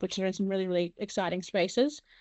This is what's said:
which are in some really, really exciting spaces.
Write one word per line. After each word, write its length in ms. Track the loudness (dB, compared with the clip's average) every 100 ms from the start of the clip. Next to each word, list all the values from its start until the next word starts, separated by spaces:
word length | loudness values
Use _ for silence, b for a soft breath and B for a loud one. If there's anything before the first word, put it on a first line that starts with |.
which 180 | -4 -2
are 80 | -2
in 60 |
some 160 | 0 0
really, 180 | 0 2
really 280 | 2 0 -2
exciting 440 | -6 -2 -2 -2
spaces. 600 | -2 0 2 4 2 0 b b